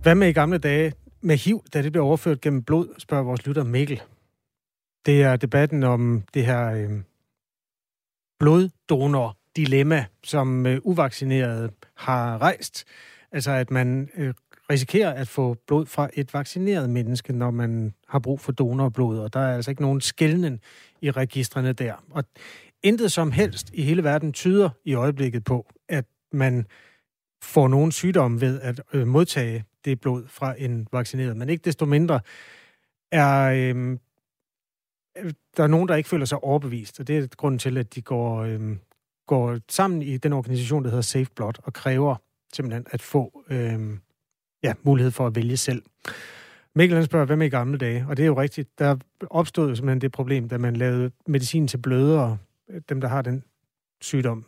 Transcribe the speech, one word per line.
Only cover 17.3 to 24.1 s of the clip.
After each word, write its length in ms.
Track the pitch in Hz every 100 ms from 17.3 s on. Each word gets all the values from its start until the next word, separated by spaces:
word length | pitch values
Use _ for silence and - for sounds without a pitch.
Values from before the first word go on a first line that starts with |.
når 180 | 123 123
man 420 | 117 117 113 110 - _
har 100 | 139
brug 200 | 127 139
for 120 | -
donorblod, 680 | 127 123 127 135 117 120 110
og 140 | 107
der 60 | 131
er 160 | 131 123
altså 160 | 120
ikke 100 | 135
nogen 200 | 139 135
skelnen 580 | - - 156 170 170 120 _ - - _
i 100 | 151
registrene 640 | 131 127 135 123 139 127
der. 200 | 120 123 - _
Og 120 | 143 135 _ - - - _
intet 280 | 196 220 220
som 200 | 170 156
helst 380 | 131 208 - -
i 80 | -
hele 220 | 143 175
verden 300 | 147